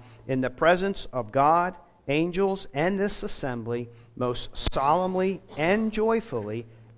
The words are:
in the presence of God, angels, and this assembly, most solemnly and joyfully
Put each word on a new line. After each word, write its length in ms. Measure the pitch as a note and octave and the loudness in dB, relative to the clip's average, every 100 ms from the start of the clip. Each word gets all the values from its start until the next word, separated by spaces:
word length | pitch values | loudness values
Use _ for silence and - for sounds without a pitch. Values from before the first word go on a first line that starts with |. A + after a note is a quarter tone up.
| - - - | -16 -18 -4
in 140 | C3 | -2
the 80 | B2+ | -2
presence 580 | B2+ D#3+ F3 G3 G3 - | 2 4 4 2 -4 -6
of 240 | B2+ A2 | -6 -2
God, 440 | C3+ C#3+ E3 F3+ F3+ - _ - | 2 4 4 2 -4 -16 _ -2
angels, 600 | D3 E3+ F3 G3 F#3+ - | 0 2 0 0 -2 -6
and 260 | C#3 E3+ G3+ | -2 0 0
this 240 | G3+ G3+ | -2 -2
assembly, 680 | G3+ - C#3 A#2+ A2 A#2+ A#2 - - - | -6 -6 -4 -6 -4 -6 -6 -12 -20 -4
most 400 | B2 A#2+ - - - | -2 -2 -6 -6 -4
solemnly 680 | D#3 C#3 E3+ F#3 F#3 F#3 F#3 - - | 0 2 2 2 0 0 -2 -8 -2
and 340 | D#3+ G#3 A3 | 2 2 2
joyfully 720 | G#3+ A3 A3+ A3+ A#2+ G#2 A2+ A#2 - - | 0 2 0 -2 -6 -6 -8 -10 -18 -20